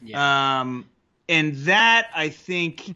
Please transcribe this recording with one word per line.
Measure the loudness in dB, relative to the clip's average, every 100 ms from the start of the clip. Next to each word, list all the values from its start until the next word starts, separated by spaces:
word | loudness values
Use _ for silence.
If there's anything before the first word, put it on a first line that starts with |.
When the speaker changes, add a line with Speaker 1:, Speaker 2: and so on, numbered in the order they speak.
Speaker 1:
Yeah. | -10 -2 2 2 2 0
Speaker 2:
Um, | -4 -8 -12 _ _ _ -2
and | 0 0 -2 2
that, | 4 4 4 0 -4
I | -6
think, | -8 -8 -4 -4 -6 -16